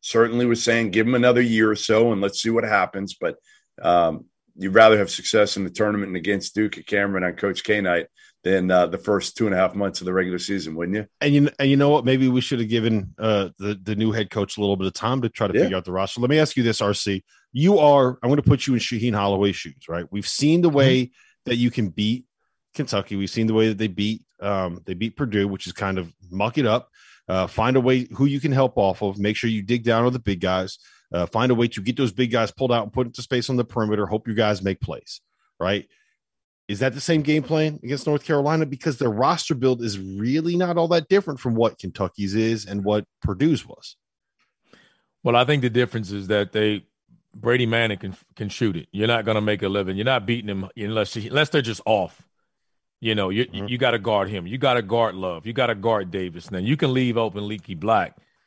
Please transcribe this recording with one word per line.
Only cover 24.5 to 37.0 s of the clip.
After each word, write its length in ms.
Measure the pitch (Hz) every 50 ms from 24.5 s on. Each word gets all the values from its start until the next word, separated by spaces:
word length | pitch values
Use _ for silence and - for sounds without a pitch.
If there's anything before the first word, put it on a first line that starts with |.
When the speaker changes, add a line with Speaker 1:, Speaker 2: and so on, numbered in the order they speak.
| 101 98 95 90 87 - -
Speaker 2:
they 100 | - 92
beat 220 | 87 107 113 -
Purdue, 300 | - 143 123 101 104 98 101
which 180 | 98 92 -
is 60 | - -
kind 260 | - 104 98 95 95
of 140 | 90 82 - _ - 90
muck 280 | 90 95 101 117 120 156
it 80 | 139
up, 240 | 113 107 123 - _ _ _ - - - _ _ -
uh, 180 | 92 92 92
find 300 | 87 - - 110 120 131
a 40 | 135
way 260 | 123 127 131 131 123 - -
who 100 | 92 131
you 140 | 143 139 139
can 120 | 131 160 135
help 240 | 131 135 127 -
off 260 | - 104 98 92 - 104
of, 160 | 101 95 101
make 180 | 101 104 107
sure 120 | - - 117
you 140 | 113 107 98
dig 220 | 95 120 123 113
down 200 | 117 113 113 120
on 80 | 123 123
the 60 | 127
big 220 | 110 - 98 87
guys, 380 | 87 92 92 92 92 95 - - _ _ _ _ _ _ -
uh, 140 | 87 87
find 260 | - - 110 117 127 123
a 20 |
way 140 | 113 120 117
to 140 | - - 98
get 140 | 104 123
those 140 | 123 139 120
big 200 | 95 123 127 120 113
guys 180 | 120 113 104
pulled 220 | - - 143 127 120
out 100 | 117 107
and 80 | 107 -
put 140 | 127 127
into 140 | 117 117 -
space 300 | 123 - 135 123 117 -
on 60 | 135
the 80 | 123 120
perimeter, 420 | 113 - 120 110 107 107 104 104
hope 200 | 92 107 107 -
you 80 | - 110
guys 280 | 101 113 107 107 92 92
make 180 | 98 95 -
plays, 400 | - - 78 65 - - - - _ _ _ _ _ _ _ _
right? 260 | 80 92 101 101 - _ _ _ _ _ _ _ _ _ _ _ _ _ _ _ _ _
Is 100 | 104 98
that 160 | 127 131 113
the 60 | 143